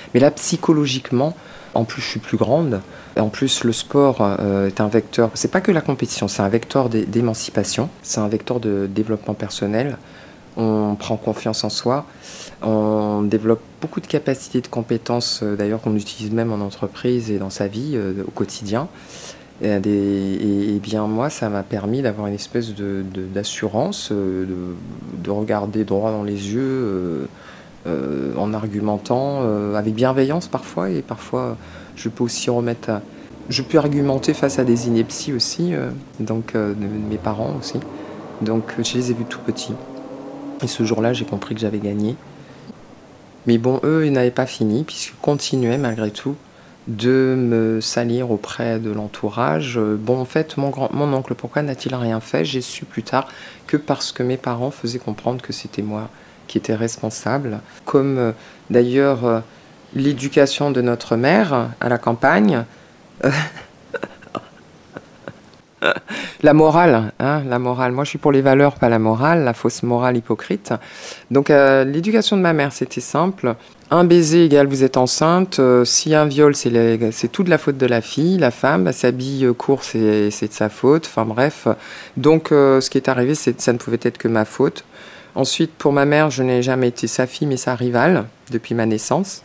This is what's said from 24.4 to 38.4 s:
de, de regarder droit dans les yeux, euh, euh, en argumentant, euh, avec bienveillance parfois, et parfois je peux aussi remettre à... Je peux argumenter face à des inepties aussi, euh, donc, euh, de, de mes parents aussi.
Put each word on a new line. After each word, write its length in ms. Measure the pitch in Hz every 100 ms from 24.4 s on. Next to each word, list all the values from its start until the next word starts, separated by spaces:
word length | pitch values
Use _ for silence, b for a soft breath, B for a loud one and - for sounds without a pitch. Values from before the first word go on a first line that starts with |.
de, 760 | 92 92 90 87 87 - - -
de 80 | 87
regarder 540 | 101 107 107 104 107
droit 260 | 101 98 110
dans 120 | 110
les 300 | 104 101 101
yeux, 80 | 110
euh, 640 | 135 131 117 95 90 78 67 - B B B B -
euh, 480 | 80 67 71 67 60
en 160 | 104
argumentant, 840 | 110 107 101 104 104 - 123 139 139
euh, 320 | 123 104 104
avec 200 | 104 107
bienveillance 540 | 107 127 131 135 160 -
parfois, 420 | 131 - - 185
et 100 | 165
parfois 560 | 135 113 - 127 127 113 B B B -
je 140 | 117
peux 140 | 110
aussi 260 | 120 - -
remettre 400 | 120 120 117 -
à... 120 | 107 - B B - -
Je 140 | 127
peux 160 | 131 160
argumenter 560 | 147 143 139 135 -
face 240 | 151 139 135
à 60 |
des 220 | 127 117 120
inepties 460 | 117 113 - -
aussi, 420 | 131 - - 175
euh, 140 | 160 127 127 - -
donc, 340 | 110 113 117
euh, 200 | 113 104
de, 60 | 104
de 280 | 101 107 107
mes 80 | 107
parents 380 | 110 107 113 147
aussi. 220 | - 110 - B B B B -